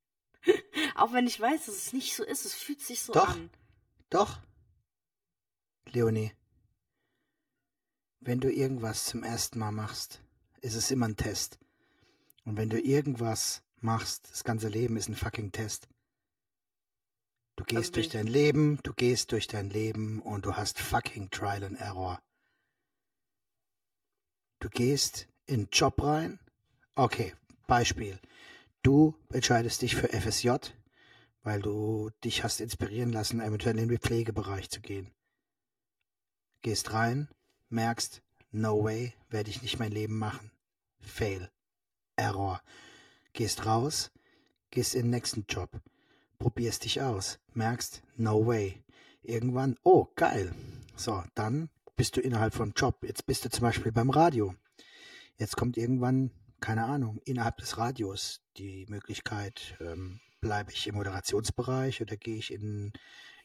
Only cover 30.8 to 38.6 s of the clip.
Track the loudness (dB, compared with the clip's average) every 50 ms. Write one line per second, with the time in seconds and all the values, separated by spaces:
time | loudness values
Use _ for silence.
30.8 | _ _ _ _ -20 -20 -20 -20 -20 _ _ _ -4 -2 0 0 0 0 0 0
31.8 | 0 0 0 0 -2 -4 -8 _ -4 -2 -2 0 0 -2 -2 -4 -4 -6 -4 -4
32.8 | -4 -2 -2 0 0 0 0 0 0 0 -2 -2 -2 -2 -2 0 2 2 2 2
33.8 | 2 2 2 2 2 2 0 0 0 0 -2 -4 -4 -4 -6 -6 -8 -8 -10 -10
34.8 | -8 -8 -8 -8 -10 -12 -16 _ _ _ _ _ _ _ _ _ _ _ _ _
35.8 | _ _ _ _ _ _ _ _ _ _ _ _ _ _ _ _ -4 -2 -2 -2
36.8 | -2 0 0 2 2 4 2 0 -2 -4 -8 _ _ _ _ _ _ -4 0 2
37.8 | 2 2 2 0 -4 -6 -8 -12 _ _ _ _ _ _ -4 0